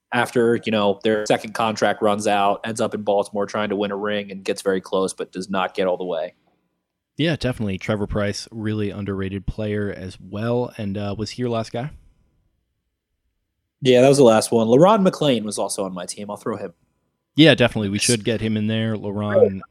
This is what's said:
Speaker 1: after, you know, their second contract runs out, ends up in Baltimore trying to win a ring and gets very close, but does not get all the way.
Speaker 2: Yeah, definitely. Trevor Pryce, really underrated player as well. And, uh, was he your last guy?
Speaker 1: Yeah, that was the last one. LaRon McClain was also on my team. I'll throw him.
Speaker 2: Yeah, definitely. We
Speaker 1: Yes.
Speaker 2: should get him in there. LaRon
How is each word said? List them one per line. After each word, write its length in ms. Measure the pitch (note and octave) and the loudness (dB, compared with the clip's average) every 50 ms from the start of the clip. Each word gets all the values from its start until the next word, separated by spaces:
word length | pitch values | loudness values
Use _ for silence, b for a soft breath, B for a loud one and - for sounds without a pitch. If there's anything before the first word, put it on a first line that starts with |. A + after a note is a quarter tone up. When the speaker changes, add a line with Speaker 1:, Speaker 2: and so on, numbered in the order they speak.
| _ _ B2 | _ _ -2
Speaker 1:
after, 460 | B2 A#2 G#2+ - B2 A#2 A#2 A#2 A2 - | -2 -2 0 2 2 4 4 2 2 0
you 60 | A2+ | -2
know, 280 | A2 A2 A#2 A#2+ A#2+ A#2+ - | 0 2 2 2 0 0 0
their 220 | A2+ A2 G#2+ G#2+ | 0 0 0 2
second 280 | - C3 - - A2+ G#2 | 0 0 -2 -2 -6 -4
contract 480 | - A#2 A2 A2 - B2 G#2 G2 - | -2 -2 -2 0 0 0 0 0 2
runs 260 | A2+ G#2+ G2+ G#2 G#2 G#2+ | 2 0 0 2 0 0
out, 340 | G#2 G2+ G2+ G2+ G2+ - - | 2 2 2 2 0 0 -4
ends 180 | A2+ A2 A#2 | -8 -4 -4
up 120 | A2+ G#2+ - | -4 -4 -4
in 100 | G#2+ G#2 | -4 -2
Baltimore 420 | G2+ G2+ G2+ G2 - - G#2 G2+ | 0 0 0 0 -2 -4 -6 -6
trying 240 | G2 - A2 G#2+ G#2 | -4 -4 -4 -4 -2
to 60 | G#2 | -2
win 160 | G2 G#2 G2+ | -4 -4 -4
a 40 | G2+ | -4
ring 360 | G2 G#2 G#2 G#2 G#2 G2+ G2+ | -6 -4 -4 -4 -4 -6 -8
and 120 | G2 F#2+ F#2+ | -12 -10 -6
gets 180 | - G2+ - | -6 -6 -4
very 200 | - G2 F#2+ F#2+ | -2 -2 -2 -2
close, 320 | - - - F#2+ F#2+ F#2 - | -2 -2 -2 -2 -2 -2 -4
but 180 | - F2 - | -8 -10 -10
does 180 | - F#2 F#2 F#2 | -8 -10 -8 -4
not 260 | F#2+ F#2+ F#2 F#2 - | -2 -2 -2 -2 -2
get 120 | - F#2+ F#2 | -2 -2 0
all 100 | F2+ F2 | -2 -2
the 80 | F#2 | -4
way. 280 | F2+ F2 D#2+ D#2+ F2+ - _ _ _ _ _ _ _ _ _ _ _ _ _ _ _ _ - | -6 -6 -6 -6 -8 -12 _ _ _ _ _ _ _ _ _ _ _ _ _ _ _ _ -4
Speaker 2:
Yeah, 180 | C#3 E3+ D#3 | -2 -2 -2
definitely. 420 | - - B2 B2 - A2+ G2+ F#2+ F#2 | -2 -4 -6 -4 -4 -4 -6 -6 -6
Trevor 300 | - - G#2+ G2+ G#2 F#2+ | -4 -4 -4 -4 -2 -4
Pryce, 400 | - G#2+ G2+ G2+ G2+ - - - | -2 -2 -2 -2 -4 -6 -10 -12
really 400 | A2 A2+ G#2 G#2+ G#2+ G#2+ G#2 G2+ | -12 -8 -6 -4 -4 -2 -4 -4
underrated 540 | F2 G2+ G2+ G2 G2 F#2+ F#2+ F#2+ G2 G2+ G2 | -6 -6 -6 -6 -6 -6 -6 -6 -6 -6 -8
player 460 | - - - G#2+ G#2 G#2 G#2 G#2 G2+ | -8 -8 -6 -6 -4 -4 -4 -4 -4
as 260 | - - F#2 F#2 - - | -6 -8 -12 -14 -14 -16
well. 540 | G2 F#2 G2 G2+ A2+ A#2 A#2+ B2 B2 A#2+ - - | -18 -14 -10 -6 -4 -2 -2 -2 -2 -4 -6 -8
And, 200 | G#2+ G2+ G2 G#2 | -8 -6 -6 -4
uh, 180 | G2+ G2+ G2+ G2+ | -6 -6 -6 -6
was 140 | A2 - | -8 -8
he 100 | - - | -6 -6
your 80 | B2 A#2+ | -4 -4
last 220 | A#2 A2+ A2+ - | -4 -4 -6 -6
guy? 200 | - A#2+ B2 D3+ - - - _ _ _ _ _ _ _ _ _ _ _ _ _ _ _ _ _ _ _ _ _ _ _ _ _ _ _ _ _ _ _ _ _ _ _ | -8 -8 -8 -8 -12 -16 -20 _ _ _ _ _ _ _ _ _ _ _ _ _ _ _ _ _ _ _ _ _ _ _ _ _ _ _ _ _ _ _ _ _ _ _
Speaker 1:
Yeah, 200 | C#3+ C3 B2 B2 | 2 4 6 8
that 60 | B2+ C#3 | 8 8
was 100 | C#3 C#3 | 8 8
the 60 | C#3 | 8
last 280 | A#2 A2 A2 - - | 8 8 6 4 2
one. 160 | B2 A2+ A2+ A2 | 2 2 4 6
LaRon 400 | A#2+ C3+ E3 F#3+ A3 A3 F#3+ F#3 | 6 8 8 8 6 6 4 2
McClain 360 | - - D#3+ D3 B2+ A2+ G#2 | 0 2 0 0 0 0 -2
was 140 | G#2+ G2+ - | -6 -6 -4
also 280 | G#2 G2 - - G2 | -4 -4 -4 -6 -6
on 80 | F#2 F#2 | -6 -6
my 120 | F2+ F2 | -8 -10
team. 240 | F#2 - - G#2 G2+ | -10 -12 -12 -12 -12
I'll 60 | G#2 G2 | -12 -10
throw 200 | - B2+ G#2+ G2+ | -8 -8 -8 -6
him. 160 | G#2 F#2+ - _ _ _ _ _ _ _ _ _ _ _ _ | -8 -12 -14 _ _ _ _ _ _ _ _ _ _ _ _
Speaker 2:
Yeah, 200 | - D3+ D#3+ C3 | 6 8 8 8
definitely. 340 | - A#2+ A#2 - A2+ G#2+ G2 | 6 4 2 2 -2 -2 -2
We 80 | G2 G#2 | -2 -2
Speaker 1:
Yes. 60 | - | 0
Speaker 2:
should 200 | - B2 A2 G2+ | 0 0 0 0
get 180 | A#2+ A2+ G2+ | -2 -4 -2
him 160 | G#2+ A2 A2 G#2+ | -2 -2 -2 -2
in 100 | G#2+ G#2+ | -2 -2
there. 280 | A2 A2 A2+ A2+ A2 | -2 -2 -2 -2 -4
LaRon 680 | G2+ - G#2 G2 G#2 G#2 G#2 G#2 - - G2+ F#2+ F#2+ - - | -4 -6 -6 -6 -4 -4 0 4 4 4 4 2 -4 -10 -14